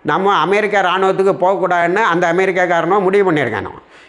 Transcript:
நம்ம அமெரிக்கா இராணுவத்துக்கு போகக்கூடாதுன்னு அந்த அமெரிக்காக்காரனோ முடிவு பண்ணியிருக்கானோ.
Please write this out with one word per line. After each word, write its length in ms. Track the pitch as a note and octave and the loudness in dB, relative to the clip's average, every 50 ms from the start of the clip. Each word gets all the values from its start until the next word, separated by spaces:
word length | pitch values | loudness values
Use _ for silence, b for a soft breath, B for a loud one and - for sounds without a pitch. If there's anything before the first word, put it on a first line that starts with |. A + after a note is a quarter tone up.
| - | -6
நம்ம 320 | D3+ D3 E3+ F#3+ G3+ G3+ | -4 -2 0 0 0 0
அமெரிக்கா 420 | E3+ D3+ E3+ G3 G#3 G3+ G3 G3+ G3+ | 0 0 0 0 0 0 0 0 0
இராணுவத்துக்கு 540 | F#3+ F3 F3 F#3+ F#3+ F#3+ F#3 D#3+ F#3+ G3 F3 | 0 0 0 0 0 0 0 0 0 0 0
போகக்கூடாதுன்னு 680 | C3 F3+ F#3 G3 F3+ F3+ F3+ F3+ F3 E3+ E3+ F3 G3+ F3 | 0 0 0 0 0 0 0 0 0 0 0 0 0 0
அந்த 220 | F3 E3+ E3+ F3 E3+ E3 | 0 0 0 0 0 0
அமெரிக்காக்காரனோ 640 | F3+ F#3+ F#3 F3 F#3 F3+ F3 F3 E3+ D#3+ E3+ F#3+ G#3+ | 0 0 0 0 0 0 0 0 0 0 0 0 0
முடிவு 240 | F#3+ F#3 F#3+ G#3 G3+ | 2 2 2 2 2
பண்ணியிருக்கானோ. 480 | F#3 E3 D3+ C3+ A#2 G#2+ G2 F2+ - - - - B B B B | 2 2 0 0 -2 -4 -6 -6 -8 -12 -16 -20 B B B B